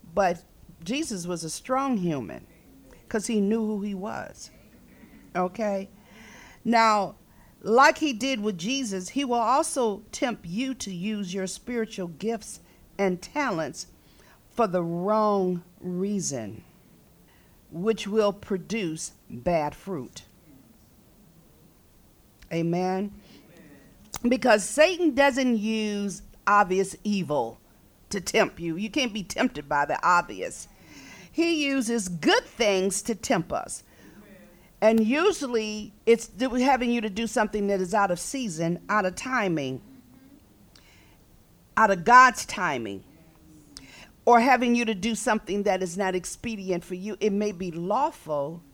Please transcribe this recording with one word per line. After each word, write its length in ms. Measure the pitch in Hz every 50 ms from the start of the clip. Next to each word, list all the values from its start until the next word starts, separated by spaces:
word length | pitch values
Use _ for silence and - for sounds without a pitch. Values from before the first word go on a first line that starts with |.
| - 170 165
But 300 | 208 196 180 180 170 - _ - - - - - - 165
Jesus 420 | 165 240 285 320 - 220 180 170
was 180 | 175 180 160 165
a 60 | 160
strong 480 | - - - - 254 262 277 277 254
human, 480 | 202 180 175 156 135 113 82 64 62 - - - - - - - - - - - - - -
'cause 180 | - 220 -
he 140 | - 233 214
knew 240 | 196 196 220 233 220
who 160 | 214 214 202
he 140 | 196 208 202
was. 560 | 185 185 220 - - 101 - - - - - - - - - - - - - - - - - - - - - -
Okay? 540 | 175 180 180 180 - 220 208 202 190 196 - - - - - - - - - - - - - - - -
Now, 520 | 226 240 226 226 220 214 208 190 156 - - - - - - - - - _
like 360 | - 190 220 240 269 311 311
he 160 | - 311 294 262
did 260 | 202 247 269 269 220
with 180 | 202 214 196
Jesus, 520 | 165 160 220 269 277 269 214 190 185 185 -
he 160 | - 269 285
will 100 | 247 240
also 680 | 240 226 220 254 294 320 - - 285 247 220 196 - - -
tempt 340 | - - 294 247 214 - -
you 280 | 170 170 214 262 262 262
to 160 | - - 202 190
use 400 | 175 175 214 220 208 202 175 180
your 140 | 196 190
spiritual 600 | 180 185 - - - 247 233 220 220 - - 185
gifts 520 | 170 165 139 190 220 233 208 - - - - - - - _ - - -
and 240 | - 202 190 180 170
talents 680 | - - - 294 285 254 196 160 156 131 160 - - - - - _ - - - - - - _ _ _
for 180 | - - 233
the 160 | 185 175 185 170
wrong 800 | 170 170 175 180 202 214 220 214 208 202 196 185 180 180 175 170 - _ -
reason, 840 | - 180 180 180 190 202 208 196 160 - 143 123 110 101 - - - - - - _ - - - - _ - _ _ _ _ _ - _ _ - _ _
which 340 | - 165 185 226 226 - -
will 280 | 202 202 220 208 202 196
produce 800 | 202 - - 202 180 160 151 196 226 202 165 160 160 - - - _ _ _
bad 440 | - 120 117 180 175 160 147 147 -
fruit. 500 | - - 196 190 147 123 - - - - - _ - - - - - - - - - - - - - - - - - - - _ - _ - - - - - _ _ _ _ _ - - - _ _ _ - _ _ - -
Amen? 600 | 165 170 165 170 170 180 185 185 185 190 208 202 202 - - - - - - - - - - - - - - - - - - - - - -
Because 380 | 240 247 254 - 247 214 214 185
Satan 500 | - - - 302 359 370 330 359 311 247
doesn't 420 | 262 277 285 247 262 262 254 240
use 640 | 214 202 220 220 220 214 214 208 202 202 202 170 - - - - - _
obvious 520 | - 208 202 208 180 185 190 196 190 - - -
evil 560 | 208 208 196 170 131 147 139 117 113 120 - _ _ - _ - - _ _ - -
to 100 | - 202
tempt 400 | 175 - - 226 196 - - -
you. 160 | 170 170 160
You 140 | 175 208 220
can't 240 | - 311 262 240 196
be 100 | 220 180
tempted 460 | - - - 240 254 - 147 147 143
by 160 | 147 147 143
the 120 | 151 151 - -
obvious. 600 | 170 180 175 160 - 110 92 90 85 - - - - - - - - - - - - - - - -
He 340 | - - 339 339 339 302 294
uses 440 | 277 277 269 233 214 233 233 185 185
good 340 | 175 160 151 285 381 494 508
things 580 | - - - 233 208 196 185 185 196 190 - -
to 120 | - 220
tempt 380 | - - - 180 165 165 - 139
us. 300 | - - - - - - _ - - - - - - - - - - - - - - - - - -
And 240 | - 220 226 226 220
usually 840 | 214 262 302 349 415 339 - 285 247 240 220 220 214 214 214 208 - - - _
it's 220 | 220 233 226 -
do-, 280 | - - 180 247 254 254
having 360 | 254 247 277 269 233 247 240
you 80 | 240 240
to 80 | 214 220
do 160 | 185 214 233
something 420 | 214 - 247 214 208 - 214 202
that 120 | 196 202 190
is 140 | 185 170 202
out 180 | 214 202 190
of 80 | 180 170
season, 640 | - - - 269 254 214 160 156 170 165 175 - - -
out 160 | 202 214 190
of 100 | 185 185
timing, 680 | - - 262 262 247 208 185 165 151 139 131 131 127 - - - - - - - - - - - - - - - _ - - - - - - - - - - - - - _ - - - _ - _ _ _ _
out 120 | - 220 202
of 140 | 196 180 160
God's 420 | 233 240 254 262 254 - - -
timing, 580 | - - - 185 170 143 123 113 101 101 95 - - - - - - - - - - - - - - - - - - - - - - - - _
or 140 | - 240 233
having 360 | 226 277 254 240 254 240 240
you 80 | 240 240
to 100 | 220 220
do 200 | 185 175 233 226
something 480 | - - 254 214 214 - - 190 208 196
that 180 | 208 185 185
is 160 | 190 175 165
not 180 | 190 202 190 180
expedient 680 | 185 175 - - - - 240 226 202 190 185 185 170 -
for 120 | - 185
you. 200 | 180 185 214 - -
It 120 | - 214
may 200 | 196 202 214 214
be 200 | 202 170 190 180
lawful 880 | 156 170 170 185 208 247 285 320 311 - - 180 151 147 139 147 165 170 - -